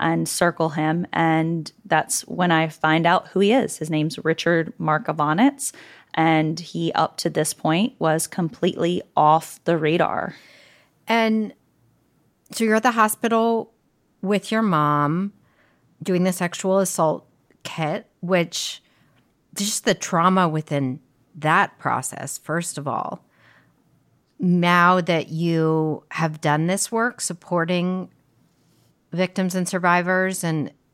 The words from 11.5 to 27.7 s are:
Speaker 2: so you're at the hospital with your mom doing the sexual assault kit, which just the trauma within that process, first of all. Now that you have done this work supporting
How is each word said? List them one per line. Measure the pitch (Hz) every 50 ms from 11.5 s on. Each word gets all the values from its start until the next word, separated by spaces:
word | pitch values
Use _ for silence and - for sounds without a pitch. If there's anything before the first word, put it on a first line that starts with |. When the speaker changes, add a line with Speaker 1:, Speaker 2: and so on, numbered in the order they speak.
| - _ _ _ _ _ _ _ _ _ _ _ _ _ _ _ _ _ _ -
Speaker 2:
so | - - 226
you're | 220 214
at | 220
the | 220 254
hospital | 226 233 214 214 220 - - 226 226 226 226 233 226 226 - - _ _ _ _ _ _ _ _ _ _
with | - 185 208 196 - -
your | 220 220
mom | 226 208 175 151 147 147 147 147 147 147 156 175 196 202 - _ _ _ _ _ _ _ _ _ _ _ _ _
doing | 170 202 180 180 180
the | 185
sexual | 180 - 180 175 - - - 190 190 196
assault | 190 185 - - 165 156 156 - - _ _ _ _ _ _ _
kit, | - - - - 160 147 170 220 - _ _ _
which | - 175 190 175 170 175 - - - - - - _ _ _ _ _ _ _ _ _ _ _ _ _ _ -
just | - 202 214 - - -
the | 240 185
trauma | - - - - 170 165 185 185 185 180 165
within | 151 156 156 - 151 143 139 127 127 151 - _ _ _ _ _ -
that | 156 147 156 160 190 202 - - _
process, | - 131 120 117 131 - - - - - - -
first | - - 151 170 170 - - 147
of | 143
all. | 139 113 - - - - - _ _ _ _ _ _ _ _ _ _ _ _ _ _ _ _ _ _ _ _ _ _ _ -
Now | 277 180 175 175 170 175 175 175 175 180 185 185
that | 170 170 170 160 - -
you | 160 160 170 170 165 160 160 160 160 160 156 156 147 - - _
have | - - 165 160 156 156
done | - 151 147 151 160
this | 175 185 196 - -
work | 233 226 226 247 240 -
supporting | - - 170 - - - 180 175 165 165